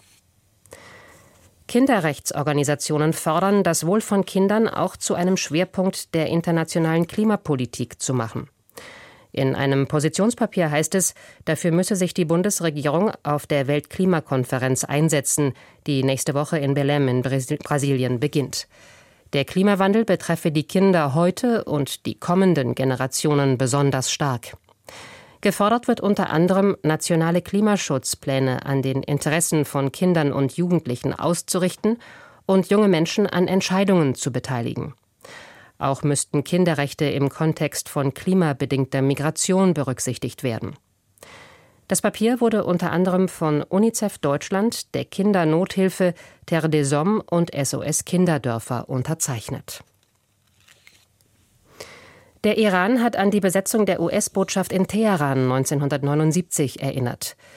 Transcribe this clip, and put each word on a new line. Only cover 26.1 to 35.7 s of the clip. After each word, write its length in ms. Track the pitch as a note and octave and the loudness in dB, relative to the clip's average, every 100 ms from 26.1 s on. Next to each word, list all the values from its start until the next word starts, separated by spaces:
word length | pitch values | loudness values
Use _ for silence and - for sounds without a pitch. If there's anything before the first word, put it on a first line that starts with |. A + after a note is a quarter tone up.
| G3+ F#3 | 0 0
anderem, 460 | D#3+ F3 F#3 G3+ - | 2 4 4 2 2
nationale 600 | D3+ D#3 - E3 E3 F3 | 0 0 2 2 2 2
Klimaschutzpläne 1200 | E3+ G3 G#3+ G3+ - C3+ - - - C3+ C3+ B2+ - | 0 0 2 2 0 -2 -2 -8 -2 0 2 0 -2
an 180 | C#3 | -2
den 200 | C3+ C3 | 0 -2
Interessen 600 | - C#3+ D#3 D#3 D#3+ D#3 C#3+ | -2 -2 0 0 0 0 0
von 260 | C#3+ C#3 | 0 -2
Kindern 420 | - F#3 E3+ C#3+ | 0 2 2 2
und 240 | C#3 C3+ - | 0 -2 -2
Jugendlichen 560 | F3 F3 - B2 C3+ | 0 0 0 -4 -4
auszurichten 840 | - D#3+ E3+ - F#3 F3+ - G#3+ A#3 - - - - - | -2 -2 -2 -2 -2 -2 0 -2 -2 -6 -20 -20 -20 2
und 240 | F#3+ - | 2 4
junge 180 | G3+ G#3 | 4 4
Menschen 380 | E3 E3 - G3+ | 4 2 0 0
an 220 | F3 F#3 | 2 2
Entscheidungen 640 | F#3+ - F#3 G3+ F#3 C#3+ B2 | 0 0 0 4 4 4 0
zu 160 | C#3 | -4
beteiligen. 640 | B2 - B2+ A#2 A2+ D3+ - _ _ - - - - - | -4 -4 -4 -4 -6 -8 -12 _ _ -20 -20 -20 -20 -20